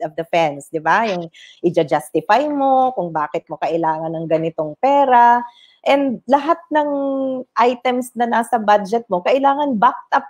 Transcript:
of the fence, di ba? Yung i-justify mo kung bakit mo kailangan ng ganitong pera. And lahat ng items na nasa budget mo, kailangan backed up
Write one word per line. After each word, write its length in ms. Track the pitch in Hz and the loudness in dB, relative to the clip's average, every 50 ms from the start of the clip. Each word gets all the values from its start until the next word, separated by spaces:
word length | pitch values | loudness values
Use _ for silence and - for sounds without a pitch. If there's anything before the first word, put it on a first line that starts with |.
| 165 | -10
of 80 | 156 160 | -8 -8
the 80 | 170 165 - | -10 -6 -2
fence, 440 | 180 165 165 147 143 143 - - | 0 0 0 0 -2 -8 -14 -10
di 80 | 160 156 | -10 -4
ba? 240 | 156 160 175 208 233 | 0 2 2 2 2
Yung 240 | 214 185 175 170 165 _ - - - - - - | -2 -4 -6 -8 -10 _ -20 -20 -20 -16 -4 -4
i-justify 840 | 175 151 170 160 - 160 147 - - - 156 156 - 214 254 294 302 | -2 0 0 0 0 -2 -4 -4 -4 -6 -4 0 2 2 2 2 -2
mo 480 | 294 277 269 269 262 262 262 254 254 | -2 0 0 2 2 2 2 0 -2
kung 120 | 214 175 170 | -4 -6 -4
bakit 320 | 160 156 151 - - 165 _ - | -4 -4 -4 -4 -6 -10 _ -8
mo 120 | 156 - | -8 -6
kailangan 520 | 175 160 165 170 165 160 156 160 165 165 | -4 -2 -2 0 0 0 -2 -2 -4 -6
ng 160 | 160 160 165 160 | -6 -6 -2 -2
ganitong 480 | 160 160 160 165 - - 156 151 151 - | -2 0 0 -4 -4 -6 -8 -8 -6 -2
pera. 640 | 254 269 277 285 277 262 247 240 240 240 240 240 240 - _ _ _ _ _ _ | 0 2 4 4 4 4 6 6 6 6 4 2 0 -6 _ _ _ _ _ _
And 400 | - - 277 285 277 269 220 - - 233 | 0 0 2 2 2 -2 -4 -6 0 2
lahat 320 | 277 285 269 320 339 339 - - 302 | 2 2 2 0 -2 -2 -4 -2 -2
ng 140 | 302 294 294 285 277 277 269 269 269 269 262 262 254 - _ - | 0 0 0 -2 -4 -2 -4 -2 -4 -4 -4 -6 -8 -10 _ 0
items 560 | 220 233 247 254 254 - 254 247 254 247 - | 0 2 2 0 0 -2 -2 -2 -2 -4 -6
na 160 | - 226 240 233 | -4 -4 -2 0
nasa 320 | 233 226 240 - 240 226 | 0 -2 -2 -2 -4 -2
budget 480 | 208 208 208 208 196 185 226 233 - - | 2 2 2 2 2 -2 -4 -4 -2 -2
mo, 160 | 185 175 180 | -4 -2 0
kailangan 560 | - 254 277 277 277 277 294 294 285 247 190 | 0 0 2 2 2 2 0 -2 -2 0 2
backed 320 | 233 254 - - - - | 2 2 0 -2 -8 -4
up 160 | - 262 - | -4 -4 -4